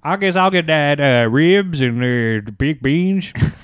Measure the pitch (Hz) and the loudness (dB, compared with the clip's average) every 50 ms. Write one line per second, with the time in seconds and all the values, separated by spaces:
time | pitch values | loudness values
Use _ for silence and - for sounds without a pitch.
0 | _ 147 175 196 196 190 175 190 185 190 190 180 170 160 156 156 147 143 147 143 | _ -4 -4 -2 -2 -2 0 2 2 2 2 0 0 0 0 0 2 0 0 2
1 | 143 139 127 120 120 113 113 131 156 170 185 202 202 185 170 147 135 123 117 120 | 2 2 2 2 2 2 2 2 4 4 4 2 2 -2 -2 -2 -2 -2 0 -2
2 | 123 123 123 123 117 113 113 110 104 107 107 - 135 143 156 139 123 131 139 165 | -2 -2 0 0 0 -2 -2 -4 -4 -8 -8 -4 -4 -4 -4 -2 -2 -2 0 0
3 | 180 185 196 196 185 - - - - - - - | 0 0 -2 -2 -4 -6 -4 -4 -4 -4 -4 -6